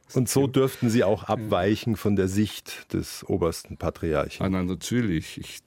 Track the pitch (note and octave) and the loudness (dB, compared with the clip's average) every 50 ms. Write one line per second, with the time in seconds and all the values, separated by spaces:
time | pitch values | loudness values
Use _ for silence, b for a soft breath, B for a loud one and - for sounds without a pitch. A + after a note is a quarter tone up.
0 | B B - C#3 B2 - - C3+ C#3 C3+ C3+ C#3 C3 C3 - - - A#2+ A2 A#2+ | B B 0 0 0 2 4 2 2 4 4 4 4 2 2 0 0 2 4 4
1 | G#2+ F#2 G#2+ F#2 - - G#2+ A2 A2 G#2+ G2+ F2+ F2+ G2 G#2+ G#2+ - A#2+ A2 - | 4 4 2 2 0 -2 -2 -2 0 0 2 2 4 4 2 2 0 -2 -2 0
2 | - G#2 G#2 G2 F#2+ F#2+ F#2+ G2+ G#2+ G2+ - - - - - - - - - F2+ | 0 2 2 4 2 2 2 2 0 0 -2 -8 -14 -14 -14 -16 -10 -6 -4 -4
3 | F2 - - - - - G2+ F#2 F2 E2 E2 - - - - - - E2 - - | -4 -6 -10 -10 -6 -2 -2 0 0 0 -2 -4 -8 -14 -10 -6 -4 -4 -4 -2
4 | - E2 D2+ C#2+ C#2+ - - - - F#2+ F#2+ F#2+ F2+ F2+ F2+ - - - A2+ B2 | -2 -2 0 0 -2 -2 -4 -4 -2 0 0 0 0 -2 -4 -4 -4 -2 -2 0
5 | A#2+ G#2 E2+ D#2+ - - - - - - - - - | 0 0 0 -2 -4 -6 -10 -14 -14 -14 -16 -18 -12